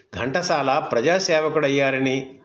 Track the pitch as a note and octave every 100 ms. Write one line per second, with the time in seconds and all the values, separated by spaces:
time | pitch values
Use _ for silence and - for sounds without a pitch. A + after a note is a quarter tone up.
0 | _ G2 B2 F3+ E3+ D#3 C3+ C#3+ D3+ A#2
1 | C3+ F#3 F#3 D#3 D#3 D3+ C#3+ C#3 C3+ C3+
2 | C3+ C3+ C3 -